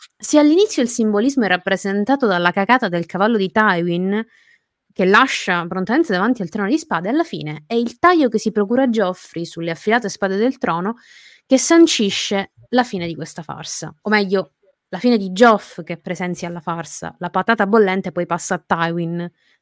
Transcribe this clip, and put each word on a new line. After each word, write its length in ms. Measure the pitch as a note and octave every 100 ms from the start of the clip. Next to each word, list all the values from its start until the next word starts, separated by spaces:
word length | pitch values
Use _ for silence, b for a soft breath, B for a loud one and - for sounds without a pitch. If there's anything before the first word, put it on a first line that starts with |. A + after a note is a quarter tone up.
| - _
Se 180 | - D4+
all'inizio 460 | D4 E4 G#4+ -
il 60 | A#3+
simbolismo 560 | - G#3+ G#3 B3+ C4+
è 40 | G3+
rappresentato 760 | F3+ F#3+ F#3+ G3+ G3+ G#3 C#4 A#3
dalla 240 | F3 F3
cacata 380 | F3+ G3 B3+ A3
del 180 | E3+ E3
cavallo 300 | F#3 G#3 A3+
di 160 | F#3+
Tywin, 720 | A3 G#3+ F3 F3 F3 F#3 G#3 A3+ b b b b _ _
che 120 | -
lascia 600 | F#3 G#3+ C4 - - F3 E3+
prontamente 460 | F3+ F#3 C4+ E4
davanti 300 | F3+ G#3+ B3+
al 60 | F3
trono 200 | A3+ G3
di 80 | D#4
spade, 300 | - E3+ F3+
alla 140 | D4
fine 400 | E4 E3+ D3+ D3+ -
è 80 |
il 240 | A#3 A#3 -
taglio 300 | F4 F4 C4
che 100 | G#3+
si 120 | G#3+
procura 380 | G#3 G3 A#3+ C4+
Joffrey 560 | A3+ F#3 F#3 - E3+
sulle 260 | E3 - E3+
affilate 380 | E3 G#3 A#3 G#3
spade 280 | - F#3+ G3
del 220 | A#3+ -
trono 380 | - E3 F#3+ A#3+ b b b b b
che 100 | C4
sancisce 960 | - E4 E4 - G3+ - - G3 G3 _ -
la 120 | B3
fine 240 | A#3+ F#3+ E3+
di 80 |
questa 280 | D#3+ E3 -
farsa. 520 | D#3 D#3 D#3+ - D#3 -
O 80 | G#3
meglio, 440 | G#3+ G3 G3 F#3 _ _ _ _
la 100 | F3+
fine 180 | A#3+ A#3
di 140 | F#3+
Joff 520 | F#3 A#3+ G#3 - -
che 120 | D#3+ E3
presenzia 500 | - F3 F3+ F3 E3+
alla 120 | F3
farsa. 540 | F3 E3+ D#3+ - E3 -
La 120 | F3
patata 360 | F#3 F#3 A3+ G3
bollente 440 | A3 G3 F#3+ F#3
poi 140 | F3 F3
passa 300 | E3+ - F3+
a 80 | -
Tywin 640 | E3+ E3 E3+ E3 E3+ F3 - _ _